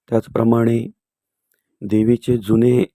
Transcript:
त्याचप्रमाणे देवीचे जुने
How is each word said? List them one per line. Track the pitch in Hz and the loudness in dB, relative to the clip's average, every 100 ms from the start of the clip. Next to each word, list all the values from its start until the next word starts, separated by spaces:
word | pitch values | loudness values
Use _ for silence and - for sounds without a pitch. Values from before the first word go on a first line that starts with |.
| - | -4
त्याचप्रमाणे | 113 - - 113 117 117 117 117 - _ _ _ _ _ _ _ - | -4 -4 -2 2 2 2 -2 -6 -16 _ _ _ _ _ _ _ -16
देवीचे | 104 107 110 120 - 123 | -4 0 2 0 -2 -4
जुने | 98 110 123 123 - | 0 0 2 0 -2